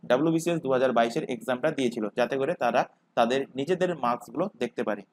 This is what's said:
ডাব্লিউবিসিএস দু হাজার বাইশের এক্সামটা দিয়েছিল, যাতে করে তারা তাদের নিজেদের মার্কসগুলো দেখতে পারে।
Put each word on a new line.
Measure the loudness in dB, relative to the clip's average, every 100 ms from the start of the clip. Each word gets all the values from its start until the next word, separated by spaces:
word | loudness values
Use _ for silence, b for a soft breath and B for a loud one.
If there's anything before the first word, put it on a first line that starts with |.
| 2
ডাব্লিউবিসিএস | 2 4 2 0 -2
দু | 0
হাজার | 2 4 4
বাইশের | 2 0 -4
এক্সামটা | -6 -4 -2 0 0
দিয়েছিল, | -2 0 -6 -2
যাতে | -2 0
করে | -2 0
তারা | 0 2 -2 _ _ 0
তাদের | 2 2 -2 -6
নিজেদের | -2 0 0 0
মার্কসগুলো | -2 -2 -6 -6 -6 -4
দেখতে | -6 -4 -4
পারে। | -4 -6